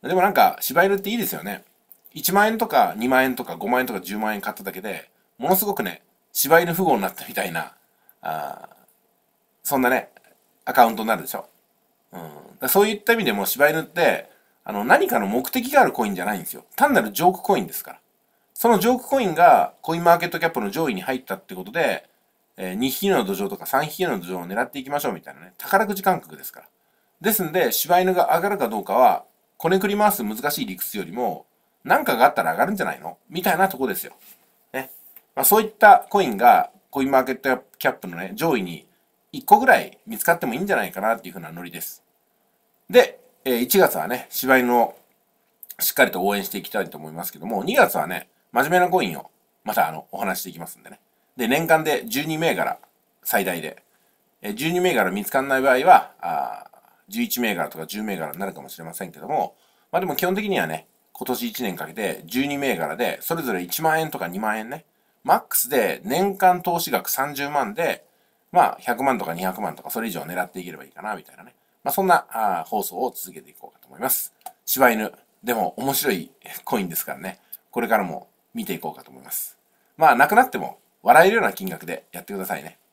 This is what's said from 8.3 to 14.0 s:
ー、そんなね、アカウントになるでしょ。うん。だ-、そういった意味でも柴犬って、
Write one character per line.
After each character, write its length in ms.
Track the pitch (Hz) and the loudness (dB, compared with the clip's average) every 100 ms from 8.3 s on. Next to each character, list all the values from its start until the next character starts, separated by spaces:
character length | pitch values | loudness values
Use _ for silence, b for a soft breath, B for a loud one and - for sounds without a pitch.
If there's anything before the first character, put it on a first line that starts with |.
| 78 71 - - | -8 -8 -12 -18
ー、 60 | _ _ _ _ _ _ _ _ _ | _ _ _ _ _ _ _ _ _
そ 140 | - 135 | -4 0
ん 40 | |
な 80 | 123 | 2
ね、 200 | 127 - _ _ _ _ _ | 0 -4 _ _ _ _ _
ア 80 | - | -4
カ 120 | 127 | 4
ウ 80 | 113 | 4
ン 40 | 107 | 4
ト 60 | |
に 60 | 110 | -2
な 80 | 107 | -2
る 60 | |
で 60 | 80 | -2
し 60 | |
ょ。 140 | 101 - _ _ _ _ _ _ | -10 -12 _ _ _ _ _ _
う 60 | 92 | -16
ん。 120 | 82 73 73 - | -16 -16 -20 -8
だ-、 80 | - | 0
そ 160 | 196 | 2
う 40 | 208 | 2
い 40 | |
っ 100 | 202 | 0
た 120 | - | 0
意 20 | 226 | 2
味 80 | |
で 80 | 160 | 2
も 140 | 101 98 | -2 -2
柴 220 | 123 147 | 2 2
犬 100 | 160 | 2
っ 20 | |
て、 460 | 156 - | -4 2